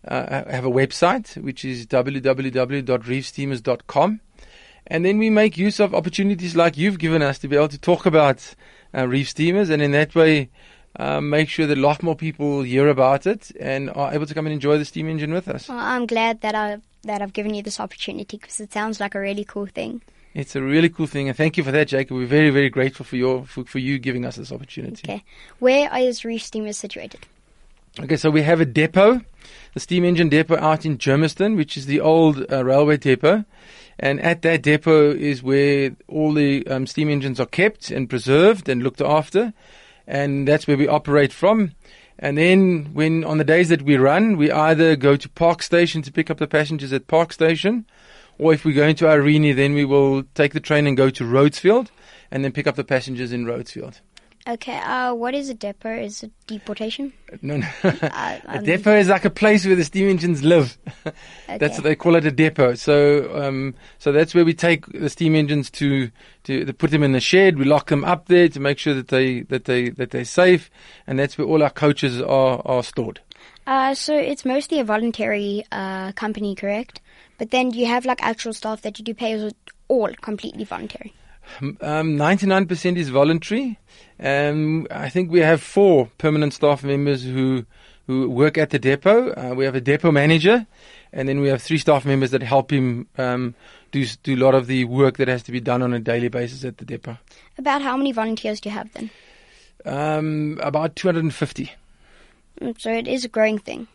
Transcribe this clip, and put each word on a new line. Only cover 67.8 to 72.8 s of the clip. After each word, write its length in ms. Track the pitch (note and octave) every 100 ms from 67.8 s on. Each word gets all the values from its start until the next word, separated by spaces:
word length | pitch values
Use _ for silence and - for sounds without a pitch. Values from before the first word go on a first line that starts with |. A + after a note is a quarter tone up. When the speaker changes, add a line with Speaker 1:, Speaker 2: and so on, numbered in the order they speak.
| -
Speaker 1:
them 160 | C#3+
up 240 | C#3 F3 -
there 220 | F3+ F3
to 100 | C#3+
make 180 | C#3 C#3+
sure 160 | D#3
that 140 | C3+ B2
they, 360 | C3 C3 B2
that 200 | - C3
they, 260 | - B2 B2
that 200 | - B2
they're 140 | B2+ B2
safe. 440 | - F3+ F3 - _ - - -
And 100 | C3+
that's 200 | C#3+ -
where 100 | C#3
all 160 | D#3
our 80 | D3
coaches 500 | - D3 C#3+ C3+ A#2+
are, 400 | B2+ C3+ C3 B2+ -
are 180 | B2+